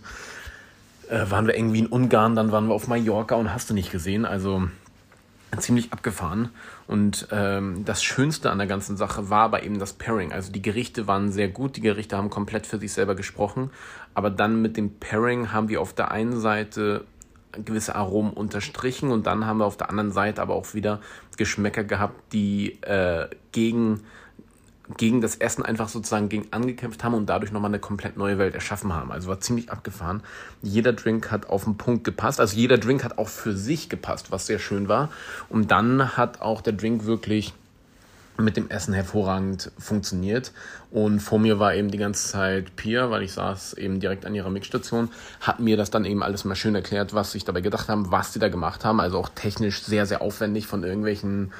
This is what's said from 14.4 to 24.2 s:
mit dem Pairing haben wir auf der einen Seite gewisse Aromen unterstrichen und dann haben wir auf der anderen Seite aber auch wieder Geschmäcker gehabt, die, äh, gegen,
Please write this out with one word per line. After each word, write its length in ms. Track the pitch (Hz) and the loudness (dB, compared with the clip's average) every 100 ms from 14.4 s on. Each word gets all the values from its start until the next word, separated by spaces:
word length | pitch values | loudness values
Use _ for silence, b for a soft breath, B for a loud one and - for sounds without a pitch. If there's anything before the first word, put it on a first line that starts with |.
| 107 113 | 2 4
mit 160 | 110 110 | 2 0
dem 220 | 104 - | -2 -4
Pairing 520 | - 107 120 123 110 | -2 2 2 2 0
haben 180 | 110 110 | 0 0
wir 120 | 87 | 0
auf 120 | - | -2
der 180 | - - | -2 -2
einen 280 | 107 117 120 | 0 0 0
Seite 640 | 110 107 104 107 104 104 - - - - _ - | 2 2 -2 -2 0 0 -6 -20 -20 -20 _ -12
gewisse 300 | 113 107 - | -4 -2 -2
Aromen 400 | - 95 104 107 | -2 0 2 2
unterstrichen 800 | - 104 101 - - 127 127 143 | 0 -4 -4 -6 -4 -4 -2 0
und 160 | 113 92 | 2 2
dann 180 | 101 | 0
haben 140 | 110 110 | 0 2
wir 60 | |
auf 120 | 101 - | 2 0
der 140 | - | -4
anderen 200 | 101 104 | -2 0
Seite 300 | 95 104 104 | 2 0 0
aber 140 | 95 | -2
auch 180 | 90 - | -2 -4
wieder 260 | 107 104 104 B B B - | -2 -2 -2 B B B -4
Geschmäcker 460 | 104 - 101 117 | -2 0 0 0
gehabt, 500 | 104 98 101 - - | -2 0 -2 -4 -4
die, 480 | 107 101 101 101 - | 0 2 2 -2 -4
äh, 480 | - 98 90 82 - - _ | 0 2 2 0 -4 -10 _
gegen, 500 | 117 113 117 110 104 B B | 0 2 4 2 0 B B